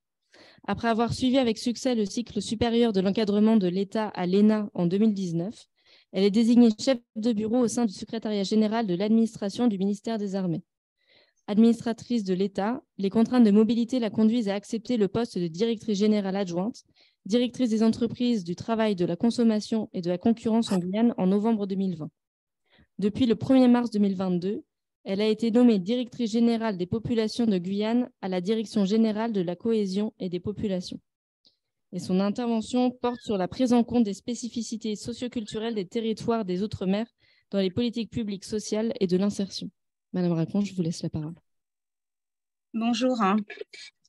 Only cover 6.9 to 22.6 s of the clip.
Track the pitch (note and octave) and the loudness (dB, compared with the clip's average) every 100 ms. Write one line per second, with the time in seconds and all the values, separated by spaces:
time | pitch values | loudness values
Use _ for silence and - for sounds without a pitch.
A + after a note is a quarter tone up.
6.9 | B3 _ A3 A#3 G#3 G#3+ B3+ A3+ A#3+ A#3 | -2 _ -4 -2 -2 0 0 0 0 -4
7.9 | - - A3+ A3 G#3 G3 A3 G#3+ A3+ G#3+ | -4 -10 -8 -4 -2 0 2 2 0 -2
8.9 | F3 G#3 A3+ A3 - G3+ - A#3+ G3 G3 | -2 2 2 2 -2 -6 0 0 0 -2
9.9 | G3+ A#3 A3+ G3+ F#3+ F#3 D#3 - _ _ | -2 -6 -6 -4 -4 -2 -4 -8 _ _
10.9 | _ _ _ _ _ - G#3 A3+ A#3 A#3 | _ _ _ _ _ -2 4 4 4 -4
11.9 | A3+ - A#3+ F#3+ F#3 G3+ G3 G3+ C4+ _ | -8 -4 -4 -2 -2 -2 -2 -4 -6 _
12.9 | - G3 A3+ A3+ B3 A3 G#3 A3 A#3 A#3 | -6 -2 2 2 6 6 6 4 2 0
13.9 | C4 G#3+ A3 A3 B3 G3+ G3+ - A3+ - | -2 -2 2 2 2 -2 -4 -4 -8 -2
14.9 | A#3+ F#3+ A3+ A#3 F#3 E3+ E3 A#3 A3+ - | 0 0 0 -4 -4 -4 -2 -2 -2 -2
15.9 | F#3+ G#3+ G#3 F#3+ G3 F#3 E3+ G#3 - _ | 0 2 2 0 -4 -4 -4 -4 -8 _
16.9 | _ _ _ F#3+ A#3+ B3 B3 B3 A3 A3+ | _ _ _ -2 0 0 -2 0 2 2
17.9 | A3+ A3+ - B3 A3+ E3+ F3 - A3+ A3 | 2 -4 -2 -2 -2 -4 -8 -4 0 0
18.9 | F3+ E3+ E3+ A#3 A#3 A3+ G#3+ - A3+ - | 0 -2 0 0 2 2 2 -2 -4 -4
19.9 | F#3+ E3+ F3 A#3 A3+ A3+ A3+ A3+ F#3+ F3+ | -6 -4 0 2 2 0 0 0 -2 -2
20.9 | G#3 A#3 - F#3 G3+ A3 A3 G3+ G3 F#3+ | 2 2 2 2 2 2 0 -2 -2 -2
21.9 | D#3+ D3+ _ _ _ _ _ | -4 -10 _ _ _ _ _